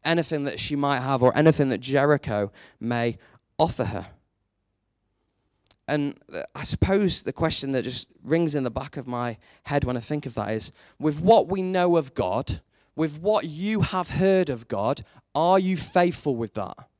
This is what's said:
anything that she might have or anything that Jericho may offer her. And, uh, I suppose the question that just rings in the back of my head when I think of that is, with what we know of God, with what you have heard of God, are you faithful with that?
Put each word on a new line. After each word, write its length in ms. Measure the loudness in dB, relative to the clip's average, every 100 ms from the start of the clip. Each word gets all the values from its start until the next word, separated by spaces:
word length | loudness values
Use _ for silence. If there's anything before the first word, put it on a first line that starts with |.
anything 420 | 2 0 0 -4 -4
that 140 | -6
she 160 | -4 -2
might 260 | 0 0
have 200 | 0 4
or 160 | 4 6
anything 320 | 6 6 2
that 120 | 0
Jericho 720 | 0 2 4 2 0 -2 -2 -6 -20 _
may 400 | -4 -2 -2 -4 _ _ _ -2
offer 260 | -2 0 -4
her. 220 | -4 -10 -20 _ _ _ _ _ _ _ _ _ _ _ _ _ _ _ _ -4
And, 300 | -2 -2 -8 _
uh, 80 | -10 -10 -10
I 80 |
suppose 580 | -8 -2 2 4 2 0
the 120 | -6
question 400 | -2 -2 -2 -2
that 100 | -2
just 240 | -2 -6 -10 _
rings 320 | -2 0 2 0
in 80 |
the 80 | -2
back 260 | -4 -8 -12
of 80 | -8
my 320 | -6 -6 -8 _ _ -4
head 180 | -2
when 140 | 0 -4
I 20 |
think 260 | -4 -6 -6
of 80 |
that 160 | -6 -4
is, 220 | -4 -6 -14 -20 _
with 240 | -4 0
what 260 | 6 6 6
we 140 | -2
know 340 | 0 2 4 2
of 200 | 0 -2
God, 460 | -2 -2 -4 -8 _ _ _ -4
with 240 | -4 -2
what 260 | 0 0 0
you 360 | -6 -2 0
have 300 | 0 -2 -4
heard 380 | 2 4 4 2
of 180 | -4 -6
God, 380 | -2 0 -2 -8 -20 _ 0
are 240 | 4 4
you 180 | 4 -2
faithful 580 | 0 2 2 0 -4 -4
with 200 | -4 -6
that? 340 | -10 -12 -20